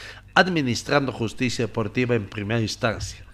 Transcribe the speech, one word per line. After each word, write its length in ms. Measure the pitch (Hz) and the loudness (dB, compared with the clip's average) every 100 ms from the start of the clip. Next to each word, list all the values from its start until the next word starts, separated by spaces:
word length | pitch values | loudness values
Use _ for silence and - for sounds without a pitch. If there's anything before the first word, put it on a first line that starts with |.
| - - - - | -16 -16 0 4
administrando 760 | 185 165 127 113 - 143 131 | 4 4 2 0 2 2 2
justicia 520 | 110 110 - 127 - 110 | -2 -4 0 -2 0 -2
deportiva 480 | 117 104 127 123 | -2 -2 0 2
en 120 | 117 98 | 2 0
primera 340 | 104 101 117 | -6 -2 0
instancia. 640 | 104 - 117 95 - - - | 0 0 -2 -2 -6 -10 -16